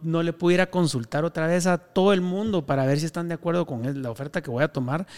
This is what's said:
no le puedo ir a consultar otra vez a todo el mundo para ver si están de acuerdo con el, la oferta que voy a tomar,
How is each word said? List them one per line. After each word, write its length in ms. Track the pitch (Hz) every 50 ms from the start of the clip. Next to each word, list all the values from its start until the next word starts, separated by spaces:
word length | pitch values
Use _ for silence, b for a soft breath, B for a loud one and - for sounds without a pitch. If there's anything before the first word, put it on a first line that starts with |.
| 160
no 220 | 160 160 165 170
le 80 | 170 165
puedo 220 | 165 175 175 175
ir 60 | 180
a 100 | 185 185
consultar 540 | - 180 175 151 - 127 113 - - 143 156
otra 220 | 170 - 165 160
vez 200 | 160 170 180 170
a 120 | 185 180 170
todo 340 | - - - 196 185 202 202
el 80 | 185
mundo 460 | 180 180 180 196 214 226 208 180 143
para 180 | 135 147 135 131
ver 140 | 135 139 143
si 80 | 160
están 220 | 165 160 175 170 170
de 60 | 170
acuerdo 300 | 160 - 170 170 175 165
con 200 | - 143 117 117
el, 180 | 135 143 139 131
la 80 | 120
oferta 320 | 113 110 139 151 - 185 147
que 80 | 139
voy 140 | 120 120 147
a 80 | 160 -
tomar, 340 | 147 127 123 135 165 190 B B